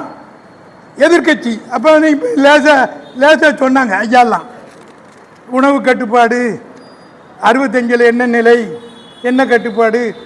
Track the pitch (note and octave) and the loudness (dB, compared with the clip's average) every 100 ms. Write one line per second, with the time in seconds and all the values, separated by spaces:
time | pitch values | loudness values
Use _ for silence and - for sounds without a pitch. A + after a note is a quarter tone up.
0 | - - - - - - - - - - | -6 -18 -20 -20 -20 -20 -20 -20 -18 -2
1 | D#4 E4+ D#4 B3 A#3 G#3+ - B3 D4+ D#4 | 0 2 0 -2 -4 -8 -8 -2 2 2
2 | D#4 C#4+ B4 D#4 C#4+ D4 D4 C#4 A3+ - | 2 0 -2 0 4 4 4 2 0 -6
3 | - B3+ C#4+ D4+ D#4 - C4 C4 A#3+ F#3+ | -16 0 2 4 2 0 -2 0 -2 -4
4 | A3 B3 A#3 F3+ - - - - - - | 0 2 2 -2 -8 -20 -20 -20 -20 -20
5 | - - - - - B3+ C#4 C#4 B3+ B3+ | -20 -20 -20 -20 -6 0 0 0 0 -2
6 | A3+ A#3+ A3+ B3 A#3+ F3 - - - - | 0 0 0 0 -4 -8 -14 -20 -20 -20
7 | - - - - G#3 C4 C4+ B3 A#3+ A#3+ | -20 -20 -20 -4 -2 0 0 -2 -2 2
8 | A#3+ A#3+ B3 A#3 A3+ A#3+ G3+ - - - | 2 0 -2 0 2 2 0 -12 -18 -20
9 | - - A#3+ B3+ C4 A#3+ A#3 G#3 A3+ A#3 | -20 -10 -4 -2 0 0 -2 -2 -2 -2
10 | A3+ - | -4 -8